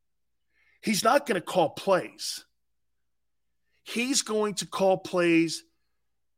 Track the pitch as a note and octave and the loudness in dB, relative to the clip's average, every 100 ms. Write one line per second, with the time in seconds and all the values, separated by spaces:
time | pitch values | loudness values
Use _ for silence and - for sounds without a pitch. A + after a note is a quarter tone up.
0 | _ _ _ _ _ _ _ _ - G3 | _ _ _ _ _ _ _ _ -4 0
1 | A3+ C#4 C#4+ G3+ - F#3 D#3+ - - F3+ | 2 2 2 -4 -2 0 0 0 0 0
2 | A2+ - - - - _ _ _ _ _ | 0 -8 -10 -10 -14 _ _ _ _ _
3 | _ _ _ _ _ _ _ _ - A3 | _ _ _ _ _ _ _ _ -10 -6
4 | B3 C4 - G#3+ G#3+ G3 E3+ - F#3+ F#3 | -2 -2 -2 -2 -2 -4 -6 0 2 2
5 | - F#3 E3+ E3 E3 - - _ _ _ | 0 0 4 4 2 -2 -12 _ _ _
6 | _ _ _ | _ _ _